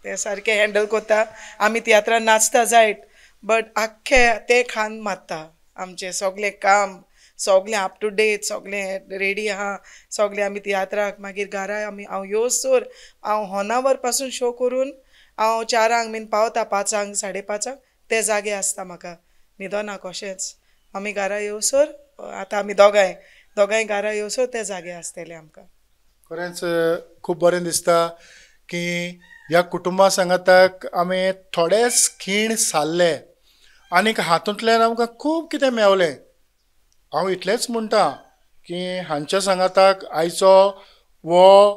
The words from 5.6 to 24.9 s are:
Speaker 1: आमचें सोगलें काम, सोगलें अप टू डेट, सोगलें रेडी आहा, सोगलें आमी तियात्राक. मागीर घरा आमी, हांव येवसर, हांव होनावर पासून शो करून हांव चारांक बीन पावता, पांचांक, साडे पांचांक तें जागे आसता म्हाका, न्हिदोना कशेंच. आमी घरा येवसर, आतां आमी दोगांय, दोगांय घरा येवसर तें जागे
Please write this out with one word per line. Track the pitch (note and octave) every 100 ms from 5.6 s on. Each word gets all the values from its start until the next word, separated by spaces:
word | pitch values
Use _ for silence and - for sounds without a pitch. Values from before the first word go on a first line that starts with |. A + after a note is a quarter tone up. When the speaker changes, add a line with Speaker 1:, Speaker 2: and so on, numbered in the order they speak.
| _ -
Speaker 1:
आमचें | F#3 F3 F#3+
सोगलें | F3 G3 F#3+ G#3
काम, | G3 G3+ G3+ G3 F#3 _ _ _ _
सोगलें | - F#3+ G3 A3
अप | F#3+ -
टू | G#3+
डेट, | G3+ A3 G#3
सोगलें | - G#3 F#3+ G3+ F#3+ F#3+ -
रेडी | F#3+ G3 G3+ G#3+
आहा, | G3 G3+ F#3+ - - _
सोगलें | - G#3 G3+ G3+
आमी | G3+
तियात्राक. | G3+ G3 G3 G#3 G3+ G3
मागीर | G3 F#3+ G3
घरा | G3 F#3+ G#3 G#3+
आमी, | G3+
हांव | G3+ F#3+
येवसर, | G3 G#3 A#3+ B3 C4 B3+ - - - _
हांव | - G#3+ G3+
होनावर | G3 G3+ A#3+ C4 C4
पासून | B3+ A#3+ C4+
शो | - A#3+
करून | A#3+ B3 B3+ C4+ - _ _ _ -
हांव | A3 A3+
चारांक | A3+ A#3 A3 A#3 A3+
बीन | A3 A3
पावता, | G#3+ A3+ A3+
पांचांक, | G#3+ G3+ G3+ G#3+ G3+ G3+
साडे | G3+ F#3+
पांचांक | G3 G#3 B3 C4+ _ _ _
तें | A3+
जागे | G#3 G#3 G#3
आसता | G3+ F#3+ -
म्हाका, | F#3 F3 F3+ E3+ _ _ _ _
न्हिदोना | G3 G3+ G#3 G3
कशेंच. | F#3 F3 G#3 F#3+ - - _ _ _
आमी | G3 G3+
घरा | G3+ G3 G#3
येवसर, | G#3 G#3 G#3+ C4+ D4+ D4+ _ _
आतां | - G3 G3 G#3
आमी | G3+
दोगांय, | G3 G3+ G#3 F#3+ F3 - - _ -
दोगांय | G3+ A3
घरा | G#3+ G#3 G#3
येवसर | G#3 G#3 G3+ B3
तें | A#3+
जागे | G3+ F#3+ E3+